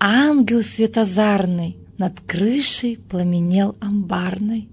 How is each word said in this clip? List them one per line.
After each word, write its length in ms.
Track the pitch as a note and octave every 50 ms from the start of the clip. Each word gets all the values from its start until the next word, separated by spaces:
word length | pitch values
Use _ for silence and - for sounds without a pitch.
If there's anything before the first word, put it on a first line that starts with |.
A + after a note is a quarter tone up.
ангел 600 | - G3+ A3 B3 C#4+ D4+ D4+ C#4+ A#3+ G3+ A#3 A#3 G#3+
светозарный 1120 | - - - A3 A3 A3 A3+ A3 G3 F3+ G3+ G#3+ G#3+ G3+ G3 F#3+ F3+ F3+ E3+ E3+ E3+ - - - - - -
над 220 | F#3+ D#3 - -
крышей 760 | - - - E3+ G3 A3 B3 C#4+ C#4 - - - - A#3+ A#3 - - -
пламенел 680 | F#3 F3+ F3+ F3+ F3 F3 E3+ F3 F3+ F#3+ G3 G3+ G3+ -
амбарной 880 | - G3+ G3+ G#3 F#3+ E3+ F3+ F#3 F3+ F#3 F#3+ F#3 G#3 G#3+ A3+ A3 G#3 -